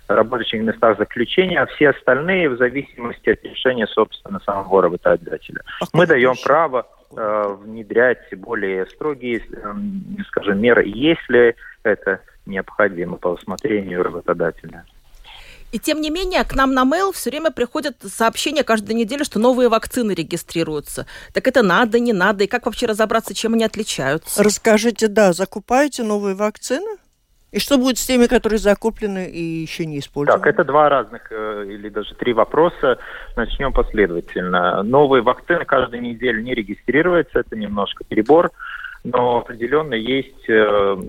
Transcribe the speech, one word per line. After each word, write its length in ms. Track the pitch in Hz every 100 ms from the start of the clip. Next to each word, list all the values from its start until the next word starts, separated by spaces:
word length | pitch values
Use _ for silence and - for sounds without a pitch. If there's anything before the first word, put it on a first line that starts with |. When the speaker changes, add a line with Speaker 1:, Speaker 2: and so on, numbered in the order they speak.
| -
Speaker 1:
работающим 520 | 107 110 123 110 113
в 40 | 110
местах 280 | 104 117 104
заключения, 640 | 104 - 117 - 185 165
а 60 | -
все 240 | - 147
остальные 580 | 127 - 127 165 185 160
в 80 | 120
зависимости 720 | 123 131 131 - 117 - -
от 160 | 104
решения, 420 | - - 131 123 107
собственно, 540 | - 110 - - 98 -
самого 340 | 101 95 95
работодателя. 800 | 90 85 87 87 - 78 - - - -
Speaker 2:
А 20 | 180
Speaker 1:
Мы 120 | 156 175
Speaker 2:
куда 80 |
Speaker 1:
даём 180 | 143 123
Speaker 2:
ещё? 100 | 127
Speaker 1:
право, 420 | - 143 165 127 - _ _
э, 420 | 127 107 107 101 98
внедрять 720 | 104 113 104 107 123 113 -
более 540 | 95 95 117 98 95 92
строгие, 560 | - 151 139 123 117 - -
эм, 600 | 104 101 101 98 95 98 98
скажем, 300 | - 101 98
меры, 260 | 120 117 -
если 680 | 104 147 165 - 120 120 - - -
это 380 | 113 101 - 95 - _ -
необходимо 720 | 95 - - 104 87 87 90
по 100 | 90
усмотрению 760 | 87 - 92 110 104 98 87
работодателя. 840 | 87 85 - 87 85 - 82 85 - _ _ - - - - - -
Speaker 3:
И 60 | 233
тем 200 | - 302
не 100 | 302
менее, 340 | 320 381 349
к 100 | 226
нам 180 | 269 269
на 120 | 262
mail 280 | 254 330 392
всё 180 | 359 -
время 200 | 294 320
приходят 460 | - 240 311 285 247 202
сообщения 560 | - 226 - 320 294
каждую 340 | 247 220 208 226
неделю, 280 | 220 285
что 160 | 294 202
новые 280 | 233 254 247
вакцины 440 | 226 - - 220
регистрируются. 920 | 175 156 170 - 170 160 151 - - 127 - -
Так 160 | - -
это 140 | 262
надо, 360 | 208 175 240 233
не 140 | 240
надо? 320 | 202 185 202
И 20 | 196
как 200 | 240 240
вообще 200 | 214 240
разобраться, 480 | 214 214 226 -
чем 200 | 202 220
они 100 | 226
отличаются? 800 | 220 202 - - 135 156 - -
Speaker 2:
Расскажите, 640 | 208 196 - 214 233 214 220
да, 240 | 208 202
закупаете 720 | 170 190 214 - 247 294 -
новые 320 | 226 208 202 190
вакцины? 600 | 214 - - 262 415 415 _ _ _ _ _
И 80 | 202
что 180 | - 277
будет 200 | 254 240
с 80 | -
теми, 200 | 254 240
которые 320 | 240 220 214
закуплены 680 | 196 202 226 220 208 196 180
и 140 | - 165 165
ещё 220 | 156 -
не 140 | 165 147
использованы? 440 | - - 143 101
Speaker 1:
Так, 20 | 139
это 100 | 147
два 240 | 156 143 151
разных, 340 | 139 104 117 -
э, 340 | 110 107 104 101
или 200 | 104 104
даже 260 | 104 101
три 180 | - 123
вопроса. 640 | 113 110 - 170 - 139 120 - - - -
Начнём 360 | 113 - 139
последовательно. 1080 | 127 110 107 95 85 - 95 90 90 90 90
Новые 380 | 101 135 147 135
вакцины 420 | 113 123 - 175
каждую 380 | 139 135 127 120
неделю 380 | 120 113 123 110
не 120 | 120
регистрируются, 840 | 127 101 101 - 131 170 175 - -
это 160 | - 110
немножко 480 | 104 104 98 -
перебор. 460 | - 107 107 156 170 - - - - -
Но 320 | - 123 123 120
определённо 580 | - 117 120 143 156
есть, 540 | 113 110 131 127 - -
э, 480 | 110 107 104 98 95